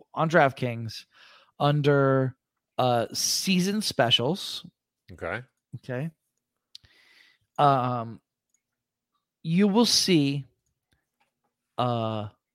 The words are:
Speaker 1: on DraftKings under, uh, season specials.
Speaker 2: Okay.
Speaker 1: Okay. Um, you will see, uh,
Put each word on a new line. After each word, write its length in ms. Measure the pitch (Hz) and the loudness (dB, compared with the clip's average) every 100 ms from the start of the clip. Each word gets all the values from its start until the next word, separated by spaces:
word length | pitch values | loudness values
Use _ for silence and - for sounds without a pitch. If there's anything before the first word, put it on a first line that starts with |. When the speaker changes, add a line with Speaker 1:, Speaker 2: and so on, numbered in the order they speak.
| - | -10
Speaker 1:
on 160 | - 160 | -4 2
DraftKings 760 | 165 139 - 123 117 113 - - _ - - _ - | 4 4 2 -6 -6 -10 -12 -18 _ -20 -20 _ -2
under, 760 | 143 147 143 143 135 135 131 - _ _ _ - | 0 2 2 4 4 2 0 -6 _ _ _ -2
uh, 280 | 123 120 113 | 0 0 -2
season 720 | - - - - 180 185 214 | -4 -4 -2 0 0 0 -2
specials. 840 | - - 113 - 123 190 - - - _ _ _ - | -4 0 2 2 0 -2 -6 -12 -16 _ _ _ -20
Speaker 2:
Okay. 300 | 85 85 107 127 _ _ 127 | -12 -8 -8 -10 _ _ -16
Speaker 1:
Okay. 320 | - 123 160 - _ _ _ _ _ - _ _ _ _ _ _ _ - | -10 -8 -8 -12 _ _ _ _ _ -20 _ _ _ _ _ _ _ 0
Um, 640 | 147 135 123 123 117 113 _ _ _ _ _ _ _ _ _ _ _ _ | 2 2 0 -4 -8 -14 _ _ _ _ _ _ _ _ _ _ _ _
you 240 | 160 170 202 | -2 2 2
will 200 | 202 226 | 4 2
see, 600 | - - 165 139 143 139 _ _ _ _ _ _ _ _ _ _ _ _ - | 2 2 2 2 -2 -8 _ _ _ _ _ _ _ _ _ _ _ _ -4
uh, 520 | 123 117 113 110 107 - _ | -4 -2 -4 -6 -10 -14 _